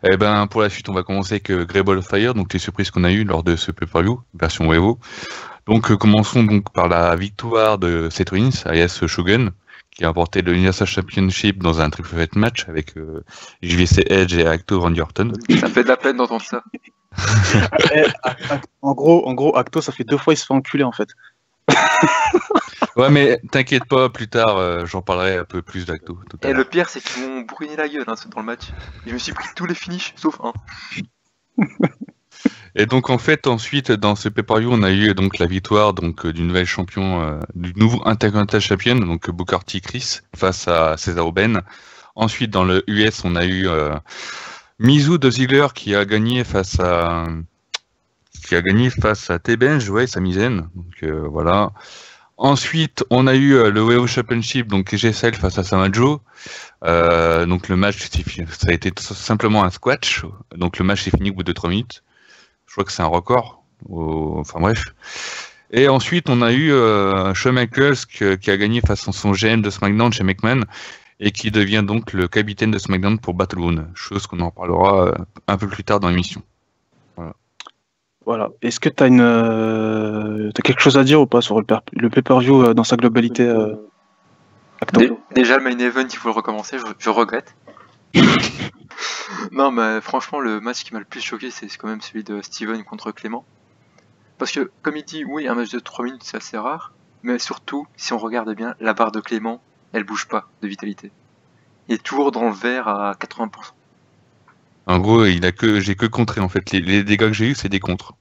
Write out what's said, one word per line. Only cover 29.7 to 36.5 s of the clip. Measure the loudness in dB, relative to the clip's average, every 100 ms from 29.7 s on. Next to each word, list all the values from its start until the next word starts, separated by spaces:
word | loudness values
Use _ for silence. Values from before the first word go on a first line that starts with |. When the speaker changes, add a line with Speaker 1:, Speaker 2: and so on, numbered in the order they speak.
| -8
Speaker 2:
finishes, | -8 -10 -10 -4
sauf | -6 -4
un. | -10 -10 -16 -20 -16 -14 -14 _ _ _ _ -4
Speaker 1:
<laughs> | -4 -2 -4 -4 -20 _ _ -4 -4 -4 -8
Et | 0 2
donc, | 2 2
en | 0
fait, | 2 2 2
ensuite, | 0 -2 -4 0
dans | 2 2 0
ce | -2
pay-per-view, | -4 2 2 4
on | 2
a | 4
eu, | 4 4
donc, | 2 0 2
la | 0
victoire, | 0 2 4 4
donc, | 2 -4 -4 -6
euh, |
du | -2
nouvel | 0